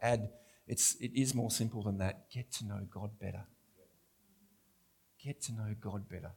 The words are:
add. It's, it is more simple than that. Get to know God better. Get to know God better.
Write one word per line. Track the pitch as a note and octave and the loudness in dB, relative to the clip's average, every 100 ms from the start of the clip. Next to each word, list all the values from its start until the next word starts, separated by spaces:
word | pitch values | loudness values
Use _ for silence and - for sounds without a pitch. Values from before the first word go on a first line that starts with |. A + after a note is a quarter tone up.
add. | A#2 A#2 G#2 - - - - | 4 4 2 -6 -20 -14 -4
It's, | A#2+ - - | 4 4 4
it | A#2+ | 0
is | C3 C3 | 2 4
more | B2+ A2+ | 4 2
simple | - A2+ A2+ | 2 0 0
than | G#2 G2 | 0 2
that. | F#2+ - - | 2 0 -8
Get | B2 - | -8 -6
to | - G#2+ | -6 -4
know | G2+ G2 | -4 -6
God | G2 G#2+ G#2+ | -6 -8 -6
better. | G2 F#2 - - _ _ - _ _ _ _ _ - _ _ _ _ _ _ _ | -6 -6 -10 -16 _ _ -20 _ _ _ _ _ -20 _ _ _ _ _ _ _
Get | C#3 C#3 | -8 -6
to | - | -4
know | A2+ G#2+ G#2+ | -2 -2 -2
God | G2+ G2 G2 | -4 -4 -6
better. | F2 F2 | -8 -8